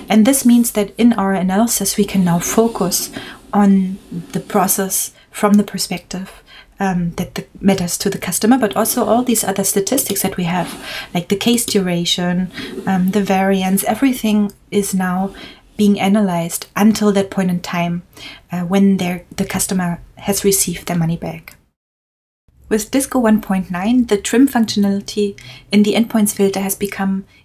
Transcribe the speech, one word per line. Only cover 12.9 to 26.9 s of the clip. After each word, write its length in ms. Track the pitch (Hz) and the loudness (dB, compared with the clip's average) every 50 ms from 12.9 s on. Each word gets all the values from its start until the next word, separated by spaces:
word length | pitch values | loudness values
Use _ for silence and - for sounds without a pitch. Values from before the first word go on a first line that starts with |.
| 190 180 180 190 | 0 2 2 2
the 120 | 190 208 | 2 0
variance, 600 | 196 190 196 190 196 196 196 190 185 185 196 190 - | 0 2 0 2 2 2 2 2 0 0 0 0 0
everything 680 | - 220 - - 262 247 - - 214 208 214 208 202 - _ _ - | -2 -2 2 2 0 0 0 0 0 2 2 0 0 -4 _ _ -4
is 240 | 190 202 196 202 196 | -2 -2 -2 0 -2
now 400 | 185 185 180 180 185 196 196 - - - - - - _ _ - | -2 -2 0 -2 -2 -2 -4 -6 -12 -18 -20 -20 -20 _ _ -2
being 220 | - 208 202 202 - | 2 4 4 4 4
analyzed 680 | 180 196 196 220 208 185 175 170 165 170 - - - - - | 2 2 4 4 2 2 0 -2 -4 -4 -6 -10 -12 -8 -2
until 340 | - 208 226 208 - 214 208 | 2 4 4 4 4 2 2
that 200 | 196 202 196 196 | 2 2 0 -2
point 200 | - 196 185 185 | -2 -2 0 0
in 80 | 180 175 | 0 -2
time, 420 | - - - 175 170 175 170 175 - _ _ - - - - - _ - | -4 -4 -4 -2 -2 -2 -4 -6 -8 _ _ -20 -20 -20 -20 -20 _ -8
uh, 80 | 175 180 | -6 -6
when 380 | 175 170 196 196 196 196 196 185 | -4 0 2 4 4 4 4 2
their, 260 | 180 175 180 175 - - - | 0 -4 -6 -8 -10 -12 -6
the 120 | - 185 | -6 -6
customer 560 | - - 190 - - 190 185 180 175 170 - - - - - | -4 -4 -4 -4 -2 -2 -2 -2 -2 -4 -6 -10 -20 -20 -10
has 260 | - - 196 - - | -4 -4 -2 0 2
received 420 | 202 196 - - 185 170 - - | 2 2 2 0 -2 -4 -8 -6
their 120 | - 175 175 | -4 -2 -2
money 180 | 165 160 170 | 0 -2 -2
back. 400 | 165 - 165 160 165 - - - _ _ _ _ _ _ _ _ _ _ _ _ _ _ _ _ _ _ _ _ _ - - | -4 -6 -10 -10 -12 -18 -20 -20 _ _ _ _ _ _ _ _ _ _ _ _ _ _ _ _ _ _ _ _ _ -6 -2
With 220 | 214 214 - - | -2 -2 -2 0
DISCO 260 | - 277 269 - - 262 | -2 -2 -2 0 -2 0
one 220 | 226 220 220 214 | 2 4 2 2
point 280 | - - 190 190 175 - | 2 -2 -2 -2 -2 -4
nine, 380 | 180 175 190 220 247 254 233 | -6 -4 0 2 2 2 2
the 100 | - 208 | 2 0
trim 300 | 202 - - - 233 277 | -2 0 0 4 4 4
functionality 920 | 277 - 240 220 214 - 208 202 202 196 202 - - - 208 208 202 202 - - - - - - - | 4 4 0 0 0 0 0 0 2 0 -2 -4 -6 -4 -2 -2 -2 -4 -10 -18 -20 -20 -18 -8 0
in 100 | - 208 | 4 4
the 120 | 208 208 - | 4 4 4
endpoints 380 | 214 226 - - 226 208 208 | 2 0 2 2 2 2 2
filter 280 | - - 202 196 196 190 | 2 0 0 0 0 -2
has 160 | 196 190 - | -4 -4 -4
become 480 | - 208 196 | -4 -6 -6